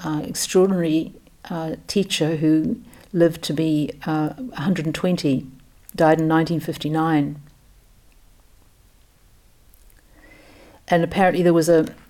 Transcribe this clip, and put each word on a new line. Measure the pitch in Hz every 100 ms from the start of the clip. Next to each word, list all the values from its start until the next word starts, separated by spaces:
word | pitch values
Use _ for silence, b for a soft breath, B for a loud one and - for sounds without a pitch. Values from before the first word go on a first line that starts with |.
| 170
uh, | 151
extraordinary, | - - - 190 190 185 165 160 - - - _ -
uh, | 170 165 - -
teacher | 202 190 - 156 160
who | 156 156 156 226 B B B
lived | 175 170 165
to | -
be, | 151 160 151 147 - -
uh, | 156 151 - 254
a | -
hundred | 156 175 156
and | 151
twenty, | 180 175 151 127 - - _ _ - -
died | 160 160
in | 160
nineteen | 160 160 165
fifty-nine. | 160 151 151 160 160 151 143 151 - _ _ _ _ _ _ _ _ _ _ _ _ _ _ _ _ _ _ _ _ _ _ _ - _ b b b b b b b b -
And | 175
apparently | 165 196 185 160
there | 175
was | 170 160
a, | 165 - -